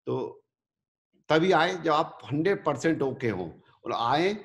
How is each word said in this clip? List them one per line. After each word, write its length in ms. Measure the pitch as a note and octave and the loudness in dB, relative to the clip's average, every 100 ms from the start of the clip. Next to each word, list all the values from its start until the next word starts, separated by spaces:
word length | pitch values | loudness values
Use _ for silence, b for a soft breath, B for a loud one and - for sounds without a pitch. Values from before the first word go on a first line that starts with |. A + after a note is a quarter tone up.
| - | -8
तो 380 | B2+ A#2+ - _ _ _ _ _ _ _ _ - | -6 -6 -12 _ _ _ _ _ _ _ _ 0
तभी 240 | D#3 F#3 | 2 4
आए 240 | E3+ F3 F#3 | 4 2 0
जब 160 | D#3+ | 0
आप 260 | D3+ E3 - - | 2 0 -6 -6
hundred 320 | C#3+ E3+ G3 | -2 0 0
percent 380 | - B2+ E3 D#3 | 0 0 0 0
okay 260 | C#3 C3 A#2+ | -2 -2 -4
हों। 220 | F#2+ F2 - b b | -4 -6 -12 b b
और 80 | - | -6
आए 420 | G2+ A#2 C#3+ F#3 G#3 | -2 0 2 0 -2